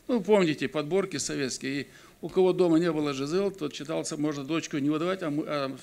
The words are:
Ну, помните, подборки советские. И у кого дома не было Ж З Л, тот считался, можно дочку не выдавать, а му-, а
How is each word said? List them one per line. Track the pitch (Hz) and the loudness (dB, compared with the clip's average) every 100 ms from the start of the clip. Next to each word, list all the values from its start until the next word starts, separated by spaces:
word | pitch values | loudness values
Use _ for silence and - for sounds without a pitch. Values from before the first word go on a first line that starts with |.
| - | -2
Ну, | 247 | -2
помните, | 185 208 165 139 135 | 4 4 4 2 -2
подборки | 151 147 190 196 143 | -2 0 0 0 -4
советские. | - 147 131 - 135 139 | -4 -4 -4 -4 -6 -6
И | - - - - | -8 -14 -20 -14
у | 170 | -2
кого | 185 185 | 4 4
дома | 180 180 160 | 4 6 6
не | 175 | 4
было | 156 147 | 2 -2
Ж | 135 143 | -2 -2
З | 180 | 0
Л, | 202 | -2
тот | 190 147 | -2 -6
считался, | - 147 160 151 156 | -6 -6 -4 -4 -2
можно | 147 143 | -2 -2
дочку | 135 160 - 151 | -2 -4 -2 -2
не | 143 | 0
выдавать, | 151 175 185 | 2 0 -2
а | 165 | -2
му-, | 147 - | -2 -2
а | 147 135 131 | -2 -4 -6